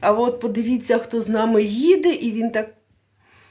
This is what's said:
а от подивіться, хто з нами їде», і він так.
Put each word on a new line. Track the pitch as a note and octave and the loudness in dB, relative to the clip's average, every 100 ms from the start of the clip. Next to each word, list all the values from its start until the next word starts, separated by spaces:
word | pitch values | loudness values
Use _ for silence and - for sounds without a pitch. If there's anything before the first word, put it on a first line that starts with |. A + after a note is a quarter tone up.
а | F#3 | 0
от | G#3+ A#3+ B3 | 2 0 -2
подивіться, | A3+ G#3 A#3 B3 - - | -4 -4 -2 -2 0 -2
хто | - A#3 | -2 -6
з | G#3 | -2
нами | A3 A3+ G#3+ | 0 2 2
їде», | G#3 A3 D#4+ F#4+ F4 | 2 2 2 4 2
і | - A#3 | 0 -4
він | G#3+ A3+ | -4 -4
так. | A3+ G#3+ - _ _ _ _ _ _ _ | -4 -6 -12 _ _ _ _ _ _ _